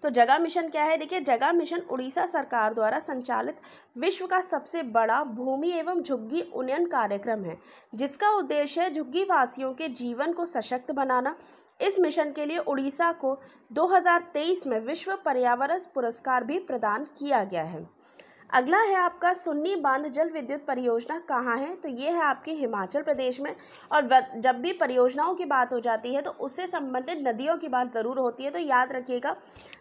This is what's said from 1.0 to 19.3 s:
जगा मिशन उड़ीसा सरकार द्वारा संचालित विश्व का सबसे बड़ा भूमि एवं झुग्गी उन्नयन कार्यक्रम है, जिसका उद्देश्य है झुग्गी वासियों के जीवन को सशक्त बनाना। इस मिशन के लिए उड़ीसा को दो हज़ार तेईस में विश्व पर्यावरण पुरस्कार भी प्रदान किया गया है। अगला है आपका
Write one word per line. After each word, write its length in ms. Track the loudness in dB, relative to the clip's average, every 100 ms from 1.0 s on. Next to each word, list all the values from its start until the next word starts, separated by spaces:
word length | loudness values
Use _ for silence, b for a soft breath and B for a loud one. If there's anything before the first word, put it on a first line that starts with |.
| 0 -4
जगा 320 | 0 2 4
मिशन 260 | 2 0 -4
उड़ीसा 480 | -4 -6 -4 -2 -2
सरकार 480 | -2 -2 0 0
द्वारा 240 | 2 0 0
संचालित 580 | -4 -6 -2 -2 -2 -8 B B B -2
विश्व 280 | -2 -2 0
का 140 | 0
सबसे 420 | 0 -4 -4 -6
बड़ा 420 | 0 2 4 2
भूमि 460 | 0 -4 -2 0 0
एवं 320 | -2 -2 -2
झुग्गी 380 | -2 -4 -2 -4
उन्नयन 460 | -4 -6 -2 0 0
कार्यक्रम 580 | 0 0 -2 -2 -4
है, 140 | -4 -10 B B B
जिसका 360 | -6 -6 0 2
उद्देश्य 520 | 2 2 0 0 0
है 120 | -2
झुग्गी 300 | -2 -4 -2
वासियों 500 | 2 4 2 0 -6
के 140 | -4 -6
जीवन 440 | -6 -6 -2 -2
को 140 | -2 -4
सशक्त 460 | -4 -4 -6 -4
बनाना। 440 | -2 2 2 0 -4 B B B _
इस 180 | 0 4
मिशन 340 | 2 2 0
के 140 | -2 -4
लिए 120 | -2
उड़ीसा 540 | -2 -2 -2 0 0
को 280 | 2 -2 -2 B B B
दो 140 | 0 4
हज़ार 340 | 6 6 4
तेईस 460 | 2 -2 0 0 0
में 140 | -2
विश्व 380 | -2 -6 -4 -4
पर्यावरण 540 | 0 2 2 2 2 -2
पुरस्कार 680 | -2 -4 -2 -4 -2 0
भी 140 | 0 -4
प्रदान 460 | -4 -2 0 -2
किया 400 | -4 -8 0 0
गया 180 | 2 -2
है। 360 | -4 -6 -12 _ B B B B B
अगला 260 | 2 4 4
है 160 | 4
आपका 380 | 4 2 2 0